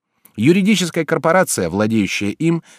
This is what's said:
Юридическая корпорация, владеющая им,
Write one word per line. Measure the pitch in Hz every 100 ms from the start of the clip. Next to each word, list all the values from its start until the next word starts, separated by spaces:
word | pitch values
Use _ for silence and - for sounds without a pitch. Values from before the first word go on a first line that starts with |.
| _ _ _ -
Юридическая | 123 185 196 208 175 170
корпорация, | 156 151 160 180 175 - 87
владеющая | 95 110 113 98 - 101
им, | - 160 165 -